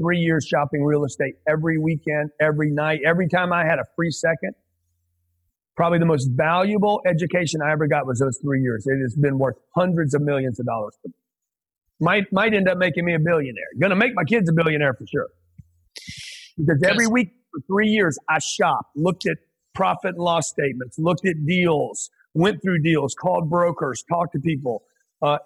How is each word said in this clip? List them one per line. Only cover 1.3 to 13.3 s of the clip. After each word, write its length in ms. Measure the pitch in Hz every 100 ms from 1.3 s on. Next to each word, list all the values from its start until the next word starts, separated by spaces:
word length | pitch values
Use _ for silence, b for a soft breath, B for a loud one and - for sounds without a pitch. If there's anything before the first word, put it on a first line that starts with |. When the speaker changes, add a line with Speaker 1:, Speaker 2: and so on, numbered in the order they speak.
| - -
Speaker 1:
every 300 | 156 165 160
weekend, 520 | 160 156 160 151 147 -
every 300 | 156 151 151
night. 300 | 147 156 156
Every 240 | 147 175 180
time 240 | 180 180
I 120 | 175 160
had 140 | 156
a 40 | 120 -
free 160 | 170
second, 420 | - 165 156 190 - _ _ _ _ _ _ _ _ _ _ _ -
probably 220 | 170 170
the 80 | 165
most 220 | 151 131
valuable 680 | 123 156 175 196 214 208 208 185
education 540 | 165 175 180 170 156
I 120 | 147
ever 140 | 156 151
got 200 | 151 131
was 140 | 120
those 180 | 135 123
three 200 | 143 135
years. 240 | 127 113 131
It 140 | 135
has 120 | 127
been 240 | 143 143 135
worth 180 | 135 - _
hundreds 400 | - 185 170 147
of 80 | 143
millions 360 | 147 139 131 110
of 60 | 120
dollars 300 | 113 107 -
to 60 | -
me. 60 | - _ _ _ _ _ _ _ -
Might, 320 | 165 208 196
might 220 | 190 220
end 140 | 208 185
up 100 | 180
making 260 | 180 175
me 100 | 175
a 40 | 165
billionaire. 460 | 160